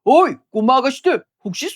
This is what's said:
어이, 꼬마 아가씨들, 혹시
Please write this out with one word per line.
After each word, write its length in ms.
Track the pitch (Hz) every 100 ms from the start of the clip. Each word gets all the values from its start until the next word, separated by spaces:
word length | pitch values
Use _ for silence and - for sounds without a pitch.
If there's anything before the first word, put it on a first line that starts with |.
| -
어이, 300 | 294 330 - _
꼬마 260 | 214 220 262
아가씨들, 460 | 254 269 359 294 - _
혹시 260 | 208 175 330